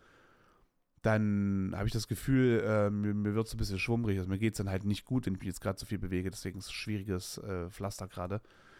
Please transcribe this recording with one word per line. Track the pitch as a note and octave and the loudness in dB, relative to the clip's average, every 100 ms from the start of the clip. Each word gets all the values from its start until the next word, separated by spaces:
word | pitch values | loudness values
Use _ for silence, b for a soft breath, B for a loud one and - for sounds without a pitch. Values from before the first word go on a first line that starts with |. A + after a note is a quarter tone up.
| b b b b b b b _ _ _ | b b b b b b b _ _ _
dann | A#2 G#2+ G#2+ G2+ G2+ G2 F#2+ E2+ | 2 4 4 4 2 2 0 0
hab | G2+ | 0
ich | |
das | A#2 - | 0 -2
Gefühl, | G2+ - C3 B2+ A2+ | -4 2 6 6 6
äh, | G#2+ G#2+ G2+ | 4 4 4
mir, | G#2 G#2 G#2 | 2 0 0
mir | G#2 | 0
wird's | G#2 A2 A2 | 0 0 -2
ein | |
bisschen | G#2 F#2+ | -2 -2
schwummrig. | - A#2 A2+ G2 | 0 0 2 0
Also | F#2 | 0
mir | F#2+ | 0
geht's | A2 - | 0 0
dann | G2 | -2
halt | F#2+ | -2
nicht | G2+ G2+ - | 0 -2 0
gut, | B2+ B2 | -2 0
wenn | |
ich | F#2+ | -2
mich | G2 | -4
jetzt | - | -4
grad | G2 F#2+ | -4 -4
zu | - | -4
viel | G2+ | -4
bewege. | F#2 F#2 F#2 | -2 -2 -2
Deswegen | - G2+ F#2+ | -6 -8 -8
ist | - | -10
es | |
ein | - | -8
schwieriges, | - G#2+ G2+ F#2 - - | -6 -4 -2 -4 -4 -10
äh, | G#2 F#2 F2 | -6 -6 -6
Pflaster | - G2 - F#2+ | -6 -8 -6 -10
gerade. | - F2+ G#2 - B B | -8 -4 -6 -8 B B